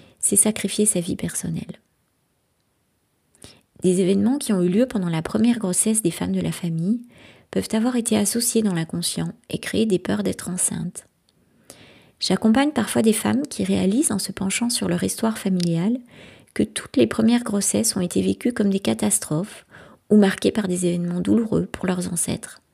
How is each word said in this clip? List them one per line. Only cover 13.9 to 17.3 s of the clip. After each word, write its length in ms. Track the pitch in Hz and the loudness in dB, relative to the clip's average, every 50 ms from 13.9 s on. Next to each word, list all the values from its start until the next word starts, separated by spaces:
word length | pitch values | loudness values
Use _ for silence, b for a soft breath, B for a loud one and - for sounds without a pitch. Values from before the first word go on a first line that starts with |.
| 202 254 330 - 220 | 2 2 2 0 0
en 80 | 190 | -4
se 100 | - - | -4 -6
penchant 400 | 185 - 190 190 - - 233 240 | -6 -4 -4 -2 -2 -2 -2 -2
sur 180 | 240 - 202 180 | -2 -2 -2 0
leur 140 | 170 175 190 | 0 0 0
histoire 360 | 190 - - 226 220 220 - | -2 -2 -2 -2 -2 -2 0
familiale, 600 | - 196 190 180 175 170 165 165 175 214 247 262 B B B B B B B B B B B | -2 0 0 0 0 0 0 0 0 0 0 -2 B B B B B B B B B B B
que 80 | - 214 | -2 -2
toutes 340 | 220 - - - - - | -2 -2 -10 -10 -2 2
les 120 | 262 240 220 | 2 2 2
premières 340 | - - 220 226 | 2 2 2 4